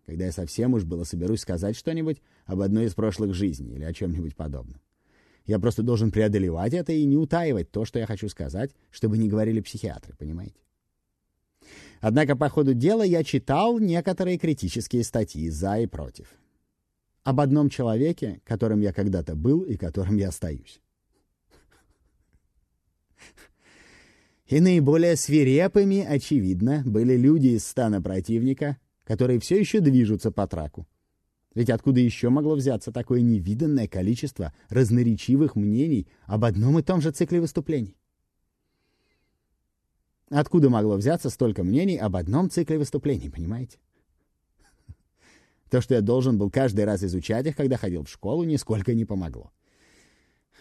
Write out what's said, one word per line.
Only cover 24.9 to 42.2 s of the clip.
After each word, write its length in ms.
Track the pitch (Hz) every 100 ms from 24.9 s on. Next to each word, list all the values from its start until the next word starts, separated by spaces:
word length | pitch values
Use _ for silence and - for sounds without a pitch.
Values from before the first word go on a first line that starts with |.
| 160 170 156
свирепыми, 880 | - 151 131 139 190 208 196 196
очевидно, 760 | 139 143 - 143 92 90 113 147
были 320 | 127 104 120 123
люди 320 | 131 156 131
из 180 | 113 -
стана 360 | - 113 101
противника, 760 | 92 95 90 113 127 135 143 135 _ _
которые 360 | - 110 127 120
всё 160 | - 190
ещё 240 | 202 220
движутся 500 | 156 131 107 104 110
по 160 | 101 98
траку. 400 | 85 76 - - _ _ _ _ _ _
Ведь 160 | 113 120
откуда 300 | 113 - 127
ещё 300 | 123 - 120
могло 240 | 135 151
взяться 380 | 151 131 110 -
такое 280 | 117 120 123
невиданное 640 | 120 110 87 110 156 139 107
количество 640 | 95 92 120 143 - 80 - _
разноречивых 880 | 123 117 123 117 107 - 135 151
мнений 540 | 110 104 110 160 123 - _ -
об 180 | 107
одном 340 | 117 95 113 160
и 40 |
том 180 | 156 185
же 120 | 156
цикле 280 | 143 175 175
выступлений? 560 | 165 - 151 151 101 - _ _ _ _ _ _ _ _ _ _ _ _ _ _ _ _ _ _ _ _ _ _ _
Откуда 400 | 143 151 175 139
могло 260 | 117 107 98
взяться 320 | 117 170 127
столько 340 | - 120 104
мнений 360 | 90 123 196 175
об 180 | 104
одном 320 | 92